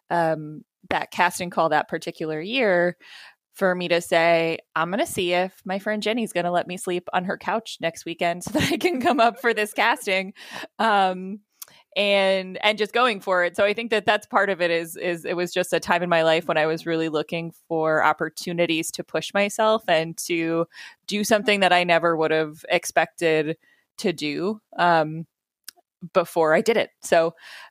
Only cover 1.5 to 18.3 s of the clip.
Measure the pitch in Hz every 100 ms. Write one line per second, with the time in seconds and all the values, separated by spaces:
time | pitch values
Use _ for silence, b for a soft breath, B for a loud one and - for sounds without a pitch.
1.5 | 180 165 151 - 165 170 - 160 156 185
2.5 | 269 214 175 175 - B B B B _
3.5 | - 190 180 175 170 - 170 170 165 165
4.5 | 160 - 160 170 214 - - 175 175 185
5.5 | - 190 190 214 214 208 240 214 175 175
6.5 | 175 - 180 - 180 - 180 180 - -
7.5 | 220 - - 165 - 165 170 175 175 -
8.5 | 302 - 311 359 262 285 247 226 226 233
9.5 | 214 208 - 214 285 208 190 190 - B
10.5 | B B - 220 202 190 185 190 208 _
11.5 | - B B B - 202 196 190 190 185
12.5 | 185 214 208 208 240 247 196 202 185 175
13.5 | 175 202 202 233 214 233 208 - 208 196
14.5 | 175 175 165 165 170 175 170 175 175 180
15.5 | 180 180 165 - 175 175 165 160 160 170
16.5 | 156 156 160 170 160 160 151 156 170 165
17.5 | - - 160 156 156 151 151 156